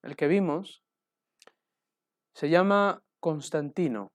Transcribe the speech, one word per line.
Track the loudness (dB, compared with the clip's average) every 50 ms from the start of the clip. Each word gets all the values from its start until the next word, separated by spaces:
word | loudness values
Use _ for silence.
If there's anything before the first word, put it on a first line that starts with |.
el | -16 -16 -6
que | -2 0
vimos, | 2 2 2 2 0 -2 -4 -6 -10 -18 -20 _ _ _ _ _ _ _ _ _ _ _ _ -20 -20 _ _ _ _ _ _ _ _ _ _ _ _ _ _ _ _ _
se | -6 -2 2
llama | 4 4 4 4 4 4 2 2 0 -4 _ _ _ _
Constantino. | -4 -4 -4 -4 -6 -4 -4 -4 -4 -4 -4 -2 -2 -2 -2 -4 -8 -10